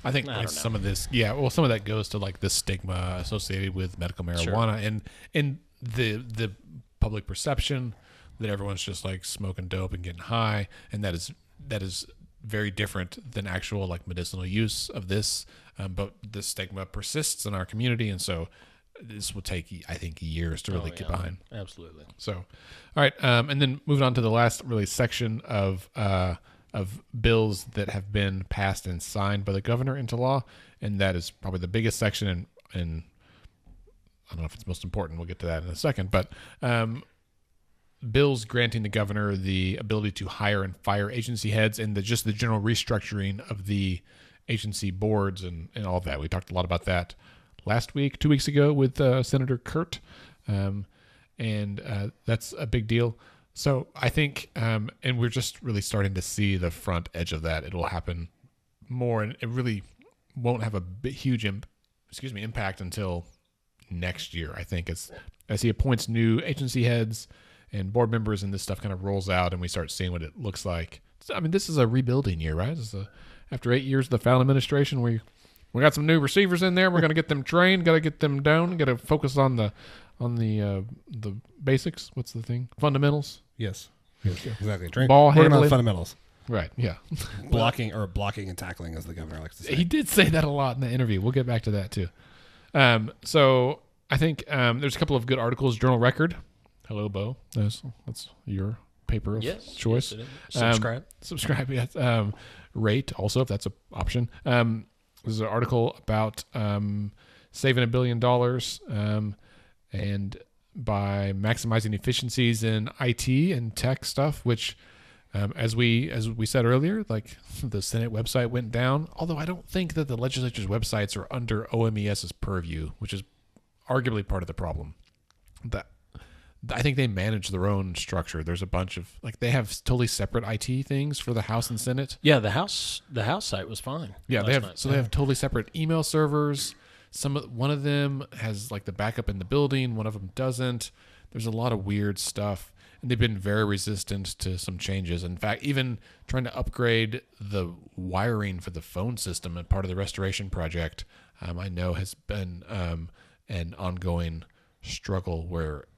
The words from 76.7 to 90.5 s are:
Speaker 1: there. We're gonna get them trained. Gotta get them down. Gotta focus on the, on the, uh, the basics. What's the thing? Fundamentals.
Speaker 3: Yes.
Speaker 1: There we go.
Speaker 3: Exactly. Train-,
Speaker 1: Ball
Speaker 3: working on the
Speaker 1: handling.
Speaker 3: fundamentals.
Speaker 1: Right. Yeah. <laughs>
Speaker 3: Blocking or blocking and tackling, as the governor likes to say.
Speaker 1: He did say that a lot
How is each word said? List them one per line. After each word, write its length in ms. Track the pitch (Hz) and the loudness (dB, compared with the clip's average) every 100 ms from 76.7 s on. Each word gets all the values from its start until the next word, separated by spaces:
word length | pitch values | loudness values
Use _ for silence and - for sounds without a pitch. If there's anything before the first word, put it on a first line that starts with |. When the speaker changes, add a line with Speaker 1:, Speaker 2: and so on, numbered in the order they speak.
| 180 | 6
Speaker 1:
there. 140 | 185 | 6
We're 100 | 175 | 6
gonna 140 | 160 | 6
get 140 | 160 151 | 4 2
them 140 | 147 | 0
trained. 420 | 131 170 185 190 | 4 6 6 6
Gotta 160 | 170 160 | 6 6
get 200 | 156 - | 4 2
them 220 | 151 139 | 2 4
down. 340 | 143 160 175 175 | 6 6 4 2
Gotta 200 | 135 120 | 2 2
focus 400 | - 151 139 135 | 2 2 4 4
on 200 | 135 123 | 4 4
the, 160 | 104 - - - - - | 0 -2 -20 -20 -20 -4
on 180 | 120 117 | -2 0
the, 240 | 113 107 | 2 2
uh, 200 | 101 98 107 - - | 0 -2 -6 -12 -14
the 280 | 123 107 101 - - | -10 -8 -10 -14 -6
basics. 480 | 135 135 - - - | 2 2 2 -6 -10
What's 180 | - - | -8 -8
the 100 | 120 | -8
thing? 260 | 113 120 123 - | -4 -4 -6 0
Fundamentals. 640 | 147 135 143 147 139 - _ - | 2 4 4 2 -4 -12 _ -6
Speaker 3:
Yes. 320 | 107 - - _ _ _ | -6 -6 -14 _ _ _
Speaker 1:
There 80 | 101 | -4
we 60 | 87 | -2
go. 100 | 135 110 | -8 -4
Speaker 3:
Exactly. 300 | 104 95 87 | -4 -4 -4
Train-, 180 | 123 131 | 2 8
Speaker 1:
Ball 220 | 139 147 | 10 12
Speaker 3:
working 140 | 147 | 12
on 20 | |
the 60 | 160 | 12
Speaker 1:
handling. 200 | 143 143 | 10 8
Speaker 3:
fundamentals. 460 | 131 117 90 82 - _ _ - | 6 6 0 -4 -10 _ _ -4
Speaker 1:
Right. 220 | 110 82 - | -2 -2 -2
Yeah. 200 | 110 87 - 156 | -2 -4 -8 -8
<laughs> 280 | - 101 92 | -8 -10 0
Speaker 3:
Blocking 420 | 120 113 - 113 | 2 2 0 -4
or 120 | 110 98 | -4 -4
blocking 400 | 98 101 104 95 | -2 -4 -4 -8
and 100 | 90 | -8
tackling, 380 | 92 87 85 80 | -10 -10 -8 -8
as 80 | 82 | -10
the 80 | |
governor 260 | 82 78 76 | -10 -10 -10
likes 180 | 78 - | -12 -12
to 60 | |
say. 100 | - 139 | -2 2
Speaker 1:
He 80 | |
did 240 | 175 311 254 | 4 2 4
say 200 | 214 160 | 6 6
that 120 | 160 | 6
a 60 | |
lot 260 | 151 | 2